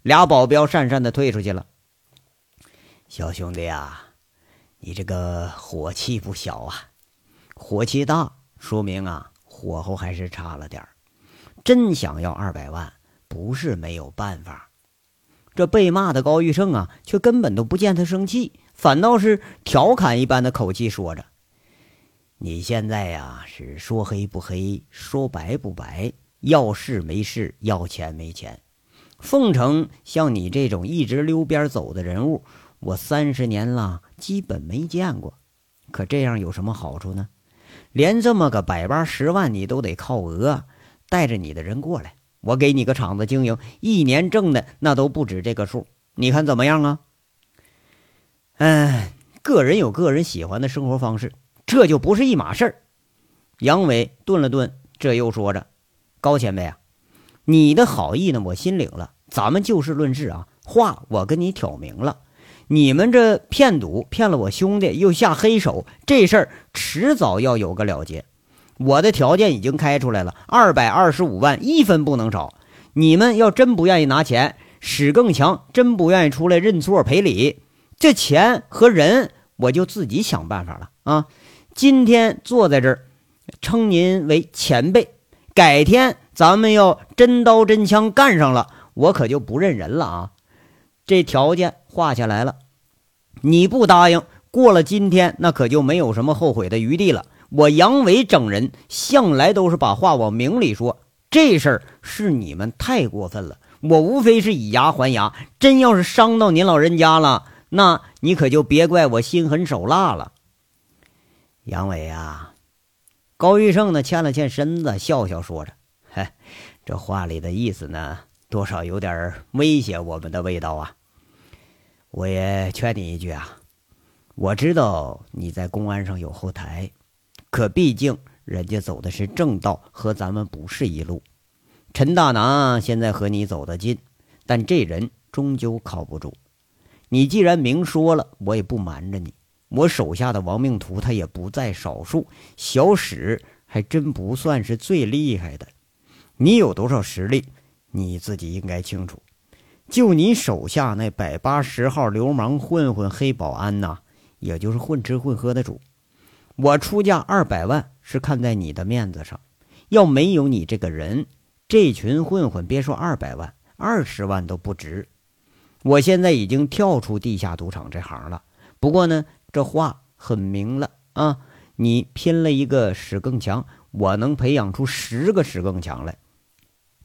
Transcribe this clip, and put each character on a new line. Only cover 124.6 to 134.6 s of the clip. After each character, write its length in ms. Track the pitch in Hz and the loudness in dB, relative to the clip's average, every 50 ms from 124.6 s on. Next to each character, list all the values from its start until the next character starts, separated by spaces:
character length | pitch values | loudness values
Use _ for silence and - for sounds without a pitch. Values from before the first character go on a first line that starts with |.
| 135 165 175 | -2 0 0
道 520 | 160 131 107 92 80 73 64 - - - _ | 0 0 0 -2 -4 -6 -8 -12 -16 -18 _
你 200 | - - 87 85 | -14 -12 -12 -10
在 160 | 82 92 90 | -8 -10 -10
公 220 | 90 - 104 107 104 | -8 -8 -6 -6 -6
安 160 | 101 101 98 | -6 -6 -8
上 140 | 95 95 90 | -8 -8 -10
有 120 | 85 76 | -10 -12
后 200 | 82 - - 95 | -14 -12 -12 -12
台， 400 | 90 - 82 76 80 85 95 - _ _ _ _ _ _ _ _ _ - _ _ | -10 -12 -14 -12 -12 -12 -12 -14 _ _ _ _ _ _ _ _ _ -20 _ _
可 180 | - 123 113 | -4 -4 -4
毕 260 | 104 - 180 180 143 117 | -2 0 0 0 0 0
竟 220 | 127 135 143 120 - - - _ _ _ | 0 -2 -4 -4 -6 -12 -20 _ _ _
人 200 | - - 92 90 | -10 -8 -8 -8
家 120 | 87 107 104 | -6 -6 -8
走 220 | 92 - 82 - | -6 -8 -12 -10
的 80 | - 87 | -10 -10
是 160 | 90 - 101 | -8 -8 -8
正 340 | 98 - - 170 151 107 90 | -8 -4 -2 -2 -2 -2 -2
道， 220 | - 104 87 - _ _ | -4 -4 -6 -6 _ _
和 220 | _ - - 107 107 | _ -8 -6 -6 -6
咱 180 | - 98 92 | -4 -6 -8
们 140 | 98 107 107 | -6 -8 -8
不 220 | - - 76 78 | -10 -12 -16 -16
是 180 | 90 - - 139 | -16 -8 -6 -6
一 160 | 101 80 78 | -6 -6 -8
路。 220 | 80 82 87 82 _ _ _ _ _ _ _ _ _ _ _ _ _ _ | -8 -10 -10 -12 _ _ _ _ _ _ _ _ _ _ _ _ _ _
陈 220 | _ - 135 143 175 | _ -2 0 2 4
大 160 | 175 165 139 | 4 4 4
拿 480 | 123 110 107 123 139 143 139 131 123 113 | 2 2 2 2 2 2 2 2 0 0
现 200 | 104 - 117 113 | -2 -2 -2 -2
在 120 | 113 110 | -2 -2
和 180 | 101 - 104 101 | -2 -2 -4 -4
你 180 | 104 101 104 | -2 -4 -4
走 180 | 98 101 76 71 | -6 -8 -10 -8
得 140 | 78 85 87 | -10 -10 -6
近， 180 | 95 117 120 - _ _ _ _ _ _ _ _ _ | -6 -6 -6 -6 _ _ _ _ _ _ _ _ _
但 180 | - 123 117 | -4 -2 -2